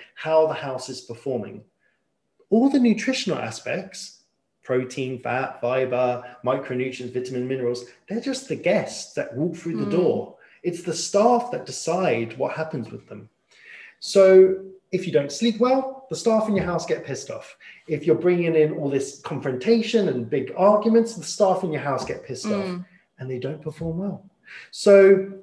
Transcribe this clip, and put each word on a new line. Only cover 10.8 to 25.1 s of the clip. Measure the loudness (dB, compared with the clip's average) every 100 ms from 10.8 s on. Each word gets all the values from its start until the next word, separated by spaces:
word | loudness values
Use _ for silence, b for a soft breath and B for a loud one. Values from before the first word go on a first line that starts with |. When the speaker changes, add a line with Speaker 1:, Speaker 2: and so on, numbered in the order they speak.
Speaker 1:
the | -8
staff | -8 -2 2 4 4 0
that | -8 -10
decide | -8 -4 0 0 0 -2 -4
what | -4
happens | -4 -6 -8 -10
with | -14 -16
them. | -18 -20 _ _ B B B B B
So | 0 6 10 10 10 6 -8 -20 _
if | -6 0
you |
don't | 0 0
sleep | -2 -2 2
well, | 2 2 0 -8 -12
the | -4
staff | 0 0 2
in | -2
your |
house | -2 -4 -4
get | -6
pissed | -6 -10 -10
off. | -14 -16 -20 B B -8
If | -2 0
you're | 2
bringing | 2 2 2
in | 2 2 0
all | -2
this | -2 -4 -10
confrontation | -10 -6 -4 -2 2 2 2 0 0
and | -2 -2
big | -4 -4 2
arguments, | 4 4 4 4 2
the | -4
staff | -8 0 2 2
in | -2
your | -4
house | -4 -4 -6
get | -8
pissed | -10 -8 -4
off | -4
Speaker 2:
Mm. | -4 -8 B B B -14
Speaker 1:
and | -10
they | -8
don't | -8 -8
perform | -12 -8 -8 -6
well. | -6 -8 -14 _ B B B
So | 0 8 10 10